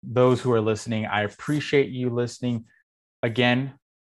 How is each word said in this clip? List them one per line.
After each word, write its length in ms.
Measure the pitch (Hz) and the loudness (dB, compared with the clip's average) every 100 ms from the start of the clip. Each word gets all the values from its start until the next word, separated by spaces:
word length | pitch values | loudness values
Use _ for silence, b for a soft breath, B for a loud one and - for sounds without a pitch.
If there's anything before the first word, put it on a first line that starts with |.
those 380 | - 117 127 123 | -4 2 4 4
who 100 | 127 | 2
are 80 | 117 | 2
listening, 420 | 107 107 - 113 | 2 -2 -2 -4
I 180 | 110 104 | -2 -2
appreciate 640 | 104 - - 151 139 143 131 | -2 -6 -4 -4 0 2 2
you 180 | 127 123 | -2 -4
listening. 560 | 120 120 - 127 117 117 b b _ _ _ | -2 -4 -4 -4 -4 -8 b b _ _ _
Again, 520 | 123 113 123 123 135 - _ _ | -4 2 2 2 -2 -10 _ _